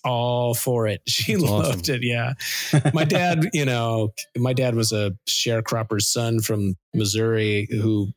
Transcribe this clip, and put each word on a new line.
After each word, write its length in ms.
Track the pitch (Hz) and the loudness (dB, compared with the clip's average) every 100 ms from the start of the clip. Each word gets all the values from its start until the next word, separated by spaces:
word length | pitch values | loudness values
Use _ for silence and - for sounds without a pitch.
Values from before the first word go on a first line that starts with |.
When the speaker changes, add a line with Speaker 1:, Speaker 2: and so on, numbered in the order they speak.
Speaker 1:
all 500 | 127 120 123 123 120 | -2 0 0 0 0
for 320 | 117 131 120 107 | 0 0 0 0
it. 160 | 98 | -2
<laughs> 40 | - | -4
She 260 | - 117 | -4 0
Speaker 2:
That's 100 | 208 139 | 2 2
Speaker 1:
loved 360 | 104 - 95 | 2 2 0
Speaker 2:
awesome. 120 | 113 123 | -2 -2
Speaker 1:
it. 80 | |
Yeah. 300 | 123 120 123 135 - - | 0 -2 -2 -6 -6 -6
Speaker 2:
<laughs> 300 | - 147 147 | 2 2 2
Speaker 1:
My 120 | 156 156 | 2 2
dad, 420 | 180 175 165 160 | 2 2 2 0
you 100 | 156 | 0
know, 480 | 135 120 117 113 107 - - 123 | 0 0 0 0 0 -4 -10 -2
my 140 | 127 | 0
dad 240 | 131 127 117 | 2 0 0
was 160 | 110 | 0
a 240 | 107 101 92 - | 0 -2 -4 -4
sharecropper's 800 | - 120 113 - 117 110 104 - | -2 0 -2 0 -2 -2 -2 0
son 320 | 120 117 113 | 0 0 0
from 340 | 104 104 98 90 _ | 0 0 -2 -4 _
Missouri 720 | 113 101 110 113 110 107 104 110 | -2 0 2 2 2 2 0 -2
who 380 | 110 110 104 101 | 0 0 0 -2